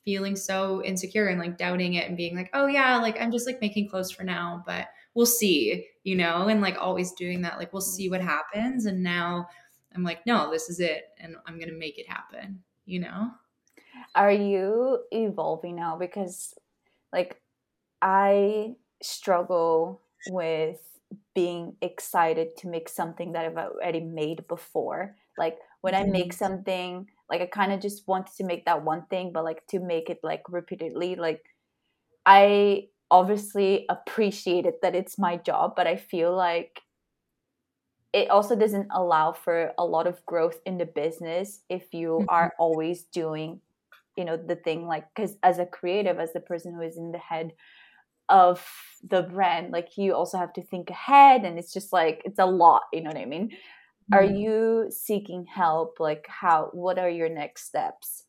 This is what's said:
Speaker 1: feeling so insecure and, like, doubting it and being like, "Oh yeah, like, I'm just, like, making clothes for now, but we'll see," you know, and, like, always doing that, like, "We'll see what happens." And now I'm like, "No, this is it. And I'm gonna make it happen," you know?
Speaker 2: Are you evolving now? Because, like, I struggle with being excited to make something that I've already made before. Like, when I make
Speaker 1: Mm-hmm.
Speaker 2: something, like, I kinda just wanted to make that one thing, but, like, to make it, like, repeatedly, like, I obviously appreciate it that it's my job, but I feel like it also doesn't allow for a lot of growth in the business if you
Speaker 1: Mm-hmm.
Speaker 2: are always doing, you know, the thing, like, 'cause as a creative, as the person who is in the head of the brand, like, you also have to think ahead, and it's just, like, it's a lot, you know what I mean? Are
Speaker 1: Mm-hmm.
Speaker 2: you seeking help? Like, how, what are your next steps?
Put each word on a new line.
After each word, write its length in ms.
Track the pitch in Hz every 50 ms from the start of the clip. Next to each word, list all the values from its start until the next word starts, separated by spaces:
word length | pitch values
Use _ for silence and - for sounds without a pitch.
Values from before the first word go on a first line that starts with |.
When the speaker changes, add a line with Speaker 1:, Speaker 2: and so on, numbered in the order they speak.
| _
Speaker 1:
feeling 320 | 208 196 196 196 196 196
so 480 | 190 - - 190 190 196 190 190 190 -
insecure 440 | - 190 180 - 185 - 214 208
and, 120 | 190 175 175
like, 180 | 170 175 175
doubting 360 | - 180 175 180 180 180 175 180
it 140 | 175 -
and 100 | - 175
being 180 | 170 170 170 170
like, 140 | 180 185 - -
"Oh 140 | 277 277
yeah, 300 | 277 285 277 269 254 247
like, 220 | 240 226 226 226 -
I'm 100 | 233 233
just, 140 | 226 233 240
like, 140 | 262 254 -
making 280 | 220 208 208 214 202 202
clothes 220 | - 190 185 180
for 120 | - - 185
now, 400 | 185 175 170 175 175 170 175 180
but 240 | 175 175 180 - - - - - _ _
we'll 120 | 233 240
see," 640 | 233 - - 214 196 170 143 117 104 175 180 - - _ _ _
you 120 | 190 190
know, 320 | 185 175 170 170 175 190
and, 140 | 214 220 214
like, 160 | 202 185 180
always 360 | - - 185 185 180 180 180 -
doing 280 | - 180 175 180 180
that, 160 | 175 170 -
like, 140 | - 175 -
"We'll 100 | - 196
see 280 | 185 - - 190 196 185
what 120 | 185 185
happens." 640 | 185 170 151 151 160 - 202 208 226 254 269 254 214
And 160 | 208 190 185 180
now 440 | 180 175 175 170 175 175 175 170 - - - _ _ _ _ _ _ _
I'm 80 | 180 180
like, 220 | 175 170 - -
"No, 260 | 233 240 196 147 151
this 180 | 160 160 160 -
is 100 | 175 180
it. 260 | 175 165 151 156 - - _
And 200 | _ 170 165 165 - _
I'm 140 | 170 165 170
gonna 120 | 165 165 160
make 240 | 165 160 156 143 -
it 100 | - 180
happen," 540 | 180 - - - - - - 196 196 185 _ _ _ _ _
you 140 | 190 180 180
know? 320 | 175 - 175 185 220 247 240 _ _ _ _ _ _ _ _ - _ _ - 254 247 _ _
Speaker 2:
Are 160 | - 202 202
you 720 | 202 208 202 202 196 190 190 196 220 233 254 262 262 240 - -
evolving 640 | - 226 226 208 202 175 160 160 160 160 - 175 175
now? 220 | 170 170 165 160
Because, 560 | 170 180 180 - 208 196 175 185 - - - - - _ _ _ _ _ _ _ _ _ _
like, 300 | - 180 180 180 - _ _ _ _ _ _ _ _ _ _ _ _ _
I 760 | - 190 190 196 202 196 202 202 202 202 214 214 208 220 247 _ _ _ _ _
struggle 1000 | - - - - - 202 185 175 180 - 185 170 165 165 165 160 165 175 190 - _ _ _ _ -
with 720 | - 185 185 165 160 160 156 160 160 180 - - - - _ _ _ 196 - _ _ _
being 420 | 196 175 175 175 175 170 170 - _
excited 760 | - 175 - - - - - 180 170 160 160 160 160 160 -
to 100 | - - 180
make 200 | 170 165 165 -
something 440 | - - 175 165 165 - 175 165 165
that 120 | 165 160
I've 120 | 160 165
already 440 | 165 - - - - - 180 165 165
made 460 | 160 165 165 160 151 151 165 160 170
before. 680 | - 170 170 - - - 160 117 - - - 185 202 - _ _ _ _
Like, 220 | - 170 165 - - - _ _ _
when 140 | - 190 185
I 100 | 190 196
make 280 | 196 185 180 180 175 175
Speaker 1:
Mm-hmm. 0 |
Speaker 2:
something, 760 | - 214 190 190 185 196 196 185 180 180 180 180 180 196 _ _ _ _ -
like, 120 | - 175
I 60 | 180
kinda 300 | 180 - 202 196 190 196 190
just 280 | 196 202 202 - _
wanted 280 | - 185 185 190 - -
to 80 | - 196
make 200 | 185 175 - -
that 180 | - 170 151 151
one 220 | 156 156 170 170
thing, 260 | _ 202 185 185 180 170
but, 100 | 165 165
like, 240 | 165 160 - _
to 120 | - - 185
make 300 | 185 175 170 165 165 -
it, 100 | 208 - -
like, 200 | 160 160 156 - -
repeatedly, 680 | 175 175 170 - 185 - 165 160 - 139 175 180 180
like, 300 | 175 170 160 156 156 _ _ _ _ _ _ _ _ _ _ _ _ _ _ _ _ _
I 640 | 185 196 196 202 202 202 202 202 202 196 196 - _ _ _ _ _
obviously 760 | 175 185 185 190 208 202 208 - - 202 196 190 202 - - -
appreciate 760 | 180 - - - - - 220 202 196 - - 190 175 180 170
it 160 | 175 165 - -
that 120 | 185 170
it's 220 | 180 190 - - -
my 180 | 196 175 175
job, 380 | 175 - - - 151 160 - -
but 120 | - 180
I 100 | 165 175
feel 380 | 202 - - - 170 165 170 180
like 460 | 190 180 170 170 170 - - _ - _ _ _ _ _ _ _ _ _ _ _ _ _ _ _ _ _ _ _ _ _ _ _ _ _ _
it 180 | - 202 185 -
also 260 | 196 202 208 208 247
doesn't 320 | 202 220 220 208 196 196 202
allow 400 | - 185 185 175 160 156 156 165
for 420 | 170 - - 180 170 170 165 156 -
a 80 | - 175
lot 200 | 165 165 160 165
of 180 | 175 175 - _
growth 340 | - 170 165 160 170 165 - _
in 120 | 190 185
the 80 | 175 170
business 800 | 165 - 151 147 165 160 - 170 160 165 180 196 202 - - _ _
if 240 | 180 180 180 _ -
you 300 | 170 165 165 160 165 202
Speaker 1:
Mm-hmm. 40 |
Speaker 2:
are 260 | 175 170 170 170 170 - -
always 440 | 165 165 160 160 160 165 175 170 -
doing, 560 | _ - 175 160 160 156 156 156 160 170 196 _ _ _ _ _ _ - - _ _ _
you 80 | - 180
know, 120 | 165 165
the 180 | 165 165 165 175
thing, 320 | 170 - 170 160 165 170
like, 260 | 170 160 156 156 _ _
'cause 220 | - 220 175 - _ -
as 140 | 185 175 180
a 60 | 175
creative, 540 | 175 - - - 175 185 208 208 185 175 175
as 140 | 165 165 -
the 60 | 170
person 340 | 170 _ 175 170 175 180 170
who 60 | 170
is 160 | 165 165 160
in 140 | 165 165 170
the 60 | 165
head 360 | 170 - - 170 160 165 165 165 _ - - - - - _ _ _ _ _ _ _ _ -
of 380 | 196 190 180 180 180 180 - - - - - - - - -
the 200 | 190 202 185 170
brand, 480 | 180 175 196 190 175 170 165 175 180 170
like, 240 | 170 170 - -
you 180 | - 202 190 170
also 220 | 127 175 175 -
have 160 | 185 180 170 -
to 100 | 190 180
think 260 | - - 180 175 -
ahead, 540 | 180 - - - 277 285 277 277 262 254 202
and 140 | 175 170 165
it's 140 | 175 - -
just, 200 | 196 196 - -
like, 280 | 180 165 160 156 - -
it's 140 | 190 196 -
a 60 | 190
lot, 380 | 185 185 180 170 165 139 - - - -
you 80 | 165
know 80 | 165 151
what 60 | 156
I 80 | 139 92
mean? 320 | 120 143 170 208 226 - - - - - - - _ _ _ _ -
Are 120 | 202 196 196
Speaker 1:
Mm-hmm. 20 |
Speaker 2:
you 640 | 202 196 202 208 220 220 220 226 226 226 226 220 -
seeking 540 | - - - - 214 202 208 202 180 180 175
help? 540 | - - 202 180 160 156 160 160 160 - -
Like, 280 | 160 156 151 156 -
how, 420 | - - - 196 180 165 156 156 - -
what 260 | 175 175 185 180 185
are 100 | 180 175
your 200 | 170 170 165 160
next 360 | 165 151 147 147 _ - -
steps? 600 | - - 156 - - - _ - - - - -